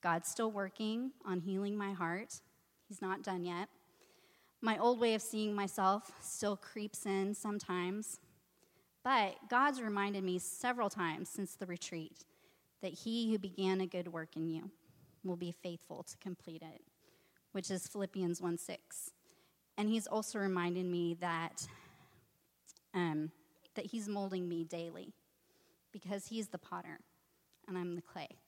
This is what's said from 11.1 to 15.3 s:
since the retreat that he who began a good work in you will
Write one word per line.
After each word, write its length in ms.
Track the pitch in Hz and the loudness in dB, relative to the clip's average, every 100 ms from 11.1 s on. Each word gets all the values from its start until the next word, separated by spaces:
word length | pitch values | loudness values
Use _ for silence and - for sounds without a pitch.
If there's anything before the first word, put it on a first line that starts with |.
| 156 175 | 0 -6
since 260 | - 190 | -4 -6
the 100 | - | -6
retreat 600 | 185 175 - 170 156 - - _ - _ _ _ | -8 -6 -6 -8 -8 -14 -20 _ -20 _ _ _
that 100 | 190 | -8
he 380 | - 226 233 226 | -6 -2 0 2
who 80 | 220 | 2
began 420 | 190 180 190 190 | 0 0 4 4
a 60 | 185 | 2
good 220 | 180 170 | -2 -4
work 260 | 165 160 | -6 -6
in 140 | 160 165 | -4 -2
you 240 | 160 175 - _ - - _ | -2 -6 -14 _ -20 -20 _
will 140 | 185 | -4